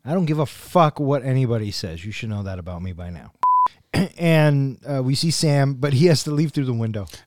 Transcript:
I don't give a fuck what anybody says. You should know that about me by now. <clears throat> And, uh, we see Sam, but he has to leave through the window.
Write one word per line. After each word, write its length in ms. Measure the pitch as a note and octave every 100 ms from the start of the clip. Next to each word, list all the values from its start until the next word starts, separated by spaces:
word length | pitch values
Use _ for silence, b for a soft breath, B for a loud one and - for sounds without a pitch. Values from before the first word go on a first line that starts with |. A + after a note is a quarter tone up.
I 100 | B2+
don't 120 | F#3 D#3
give 120 | D3+
a 80 | C#3
fuck 540 | - - F3+ D#3 -
what 240 | C#3 C#3+
anybody 480 | C3+ C3 B2 A2+ G#2
says. 340 | - F2+ E2 G2+
You 60 |
should 180 | - A2+
know 140 | G#2
that 160 | G2 F#2
about 240 | F2 F2
me 80 | F#2
by 160 | F2 F2
now. 220 | E2 - _ B5+ B5+ B5+ B _
<clears throat> 240 | - F#3+ -
And, 600 | E3+ D#3+ D3+ C#3+ C3+ B2 -
uh, 140 | C#3
we 140 | B2+ C3+
see 160 | E3
Sam, 420 | - D#3+ C#3+ C#3 C3
but 180 | C#3+
he 120 | C3+ F3
has 160 | C#3+ D3+
to 60 |
leave 200 | D3 D#3+
through 140 | D3 B2+
the 80 |
window. 340 | A#2 A2 G#2+ F#2 B